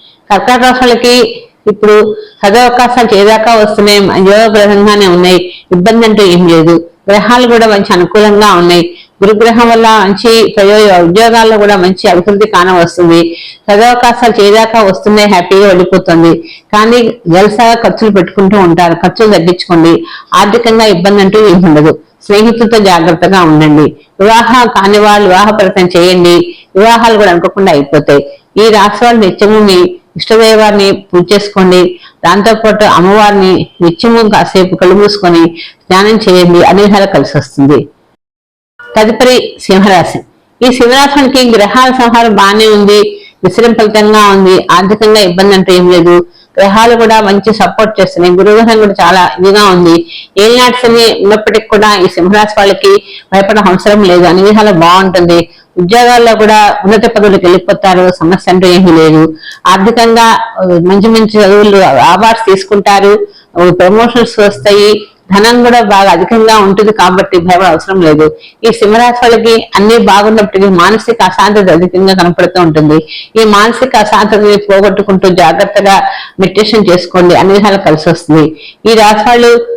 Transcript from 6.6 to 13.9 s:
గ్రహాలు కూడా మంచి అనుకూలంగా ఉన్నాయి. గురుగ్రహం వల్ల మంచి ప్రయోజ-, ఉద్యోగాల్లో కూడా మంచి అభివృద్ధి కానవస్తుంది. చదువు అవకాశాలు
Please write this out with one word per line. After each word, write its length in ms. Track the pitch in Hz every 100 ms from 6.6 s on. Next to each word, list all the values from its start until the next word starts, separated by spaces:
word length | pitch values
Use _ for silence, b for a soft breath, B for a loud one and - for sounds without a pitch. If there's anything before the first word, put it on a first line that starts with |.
| 160 165 - _ -
గ్రహాలు 380 | 208 208 247 247
కూడా 200 | 233 226
మంచి 260 | 202 202
అనుకూలంగా 600 | 180 175 214 214 208 208
ఉన్నాయి. 440 | 180 175 175 170 B B -
గురుగ్రహం 440 | 202 208 233 226 233
వల్ల 340 | 226 226 220
మంచి 500 | 196 196 233 226 220 -
ప్రయోజ-, 460 | 196 214 208 180
ఉద్యోగాల్లో 560 | 170 190 226 233 220 214
కూడా 180 | 208 202
మంచి 320 | 180 190 208
అభివృద్ధి 380 | 175 180 202 208
కానవస్తుంది. 880 | 180 185 180 170 - 170 170 170 170 B B -
చదువు 160 | 202
అవకాశాలు 560 | 233